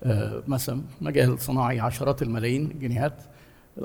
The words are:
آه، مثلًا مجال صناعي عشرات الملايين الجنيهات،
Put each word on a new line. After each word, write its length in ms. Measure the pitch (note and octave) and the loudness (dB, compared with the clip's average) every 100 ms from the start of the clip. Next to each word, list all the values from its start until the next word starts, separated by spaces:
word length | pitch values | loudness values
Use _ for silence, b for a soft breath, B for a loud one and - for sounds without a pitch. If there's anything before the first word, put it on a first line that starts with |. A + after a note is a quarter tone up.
آه، 400 | B2+ G#2 G#2+ A2 C3+ | 2 2 2 -4 -2
مثلًا 340 | C3 - B2+ - - | -2 -2 -4 -6 -6
مجال 380 | D3+ D3 B2+ B2 | 0 4 4 4
صناعي 400 | - C3 B2 A#2+ | 0 0 2 0
عشرات 420 | A#2 - C3+ C3+ | -2 0 -2 0
الملايين 500 | A#2+ A2+ A#2 C3+ D3+ | -2 0 0 0 -2
الجنيهات، 520 | D3+ C3 A#2 C#3+ - - b b b b - | -4 -4 0 -2 -4 -16 b b b b -12